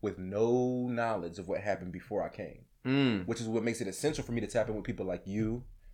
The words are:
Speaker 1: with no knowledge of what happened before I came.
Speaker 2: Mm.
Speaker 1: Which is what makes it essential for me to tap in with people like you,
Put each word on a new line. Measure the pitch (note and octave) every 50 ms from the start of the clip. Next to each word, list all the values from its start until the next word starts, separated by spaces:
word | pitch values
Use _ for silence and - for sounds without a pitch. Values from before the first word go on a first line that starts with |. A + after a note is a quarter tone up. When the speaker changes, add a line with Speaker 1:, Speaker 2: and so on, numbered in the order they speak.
Speaker 1:
with | - G#2 F#2 F#2
no | F#2 F#2 G2 G#2 A2+ A#2 A#2+ B2+ B2 B2+ B2+ B2+ B2 B2
knowledge | B2 A#2 A#2 A#2 A2 G2 E2+ E2+ F2 G2+
of | F#2 E2+
what | F#2+ -
happened | G2+ G#2 F#2+ F2+ F#2 F2+
before | D#2+ F2 - - G#2+ G2+ F2
I | -
came. | - - G2 D#2 - - - - _ _ -
Speaker 2:
Mm. | B2 C3 C#3 C#3 B2+ A2+ G2 F2+ F#2
Speaker 1:
Which | A2+ A2
is | A#2 A2
what | A2 A2+ G#2+
makes | A#2+ A2 -
it | A2 G2
essential | F#2 - - D3+ D#3 - B2+
for | -
me | A#2 A#2
to | G#2 F#2+
tap | - A#2 G#2+ A2
in | G#2+
with | G#2+ F#2
people | - G#2+ F#2 G2
like | F#2 F2+ F2 - F#2+
you, | G2 G#2+ A2 A2 A2+ B2 B2+ - - - - -